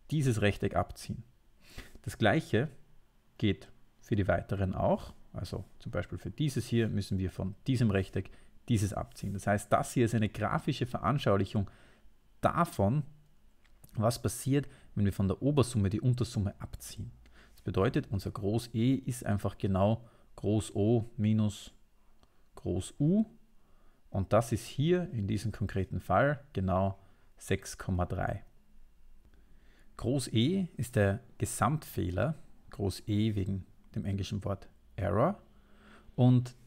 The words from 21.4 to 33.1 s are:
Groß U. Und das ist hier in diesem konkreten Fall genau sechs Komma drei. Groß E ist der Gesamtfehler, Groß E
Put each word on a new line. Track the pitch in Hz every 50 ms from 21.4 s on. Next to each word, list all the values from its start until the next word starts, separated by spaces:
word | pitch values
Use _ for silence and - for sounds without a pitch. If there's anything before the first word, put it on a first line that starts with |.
| 107 107 - - - - - - - _ _ _ - - - - - _ _ - - - -
Groß | - - 107 90 95 - - - -
U. | 147 156 190 214 220 - - - - _ - - - _ - - - - - _ - -
Und | - 98 95 - -
das | 110 120 -
ist | 117 104 -
hier | - - - 143 165 180 180 175 -
in | - 113 98 95
diesem | 110 104 - 107
konkreten | - - 101 95 - 98 92 - - 90
Fall | - - 90 101 131 143 147 - - - -
genau | 98 95 92 90 95 98 98 98 - - - - _ - - - -
sechs | - - 104 - - - - -
Komma | - - 95 90 90 -
drei. | 95 92 92 - - - - - - - - - - - - - - - - - - - - - - - - - - - - - - - - - - -
Groß | - 110 139 139 123 -
E | - 110 117 151 190 196 185 170 - -
ist | 123 - -
der | 107 101 98 98 113 - - - -
Gesamtfehler, | 107 - - - 104 113 156 156 - - - - 95 90 87 95 104 151 156 - - - - - - -
Groß | - - 104 98 - - -
E | -